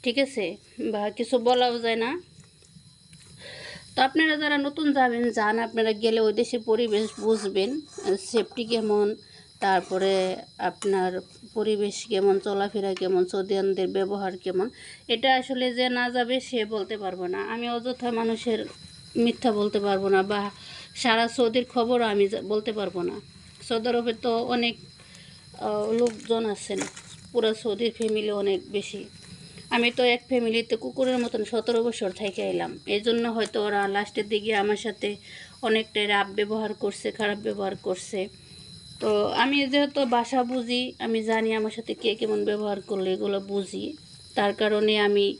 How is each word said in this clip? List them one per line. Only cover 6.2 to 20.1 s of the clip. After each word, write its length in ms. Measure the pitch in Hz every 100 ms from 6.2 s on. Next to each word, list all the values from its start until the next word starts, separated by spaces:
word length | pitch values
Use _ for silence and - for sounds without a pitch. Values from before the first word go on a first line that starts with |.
ওই 120 | 220
দেশের 280 | 208 - 247
পরিবেশ 460 | 226 220 233 208 214 -
বুঝবেন, 500 | 208 220 202 190 196 294 - - - 190
সেফটি 440 | - 233 196 -
কেমন, 420 | 226 233 220 208 202 - - - - -
তারপরে 520 | 196 190 180 185 190 190 185 185 - -
আপনার 520 | 196 - 202 196 185 185 - - 208
পরিবেশ 420 | 226 214 208 202 - 226
কেমন, 260 | 202 196 196
চলাফেরা 540 | 208 202 196 208 196
কেমন, 280 | 185 185 185 180
সৌদিয়ানদের 600 | 202 190 196 196 190 185
ব্যবহার 440 | 190 190 202 190 185
কেমন, 300 | 190 185 220 - - - -
এটা 200 | 233 269
আসলে 320 | 262 262 254 254
যে 120 | 240 254
না 160 | 247 247
যাবে 260 | 247 240 254
সে 200 | - 247
বলতে 320 | 208 220 190 214
পারবো 280 | 196 180 180
না। 140 | 190 202
আমি 140 | 226 240
অযথা 380 | 240 240 247 240
মানুষের 500 | 226 226 220 247 220 - - - - - -
মিথ্যা 340 | 233 226 254
বলতে 260 | 208 208 208
পারবো 280 | 202 196
না, 120 | 196